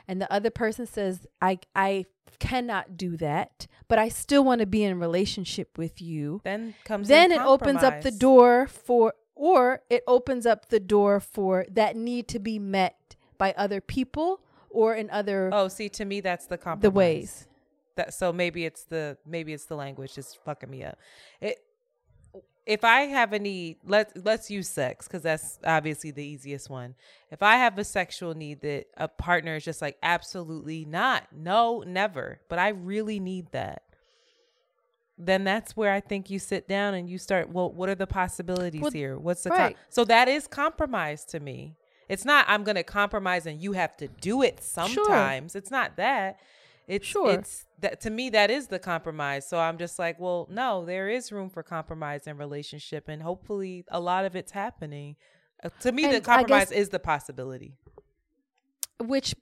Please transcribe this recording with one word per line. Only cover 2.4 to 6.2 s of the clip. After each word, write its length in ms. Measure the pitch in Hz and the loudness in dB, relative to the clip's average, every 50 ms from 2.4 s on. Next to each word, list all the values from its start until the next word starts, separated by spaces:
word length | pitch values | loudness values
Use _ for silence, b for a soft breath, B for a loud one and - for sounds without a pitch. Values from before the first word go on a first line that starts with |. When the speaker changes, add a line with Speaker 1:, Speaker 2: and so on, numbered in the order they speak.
Speaker 1:
cannot 560 | - - 254 254 240 240 208 180 - - 180 | -4 -2 -2 -2 -2 -2 -4 -6 -6 -8 -8
do 200 | 165 190 175 170 160 | -8 -6 -6 -4 -2
that, 480 | 160 143 147 185 - - _ - - b b b b | -2 -2 0 -2 -2 -6 _ -18 -20 b b b b
but 120 | - 233 214 | 2 4 4
I 100 | 220 226 | 4 2
still 340 | - - - - 285 277 | -2 -6 0 6 6 6
wanna 240 | 262 262 247 233 220 | 8 6 4 4 2
be 160 | 190 214 214 | 2 2 2
in 160 | 208 196 180 175 | 2 2 0 0
relationship 800 | 170 165 170 185 202 196 - 202 175 - - 202 - - _ 160 | 0 0 2 2 0 0 -2 -6 -8 -8 -8 -8 -10 -8 _ -8
with 220 | 165 165 - - | -8 -8 -8 -12
you," 400 | 170 165 160 151 | -10 -8 -6 -6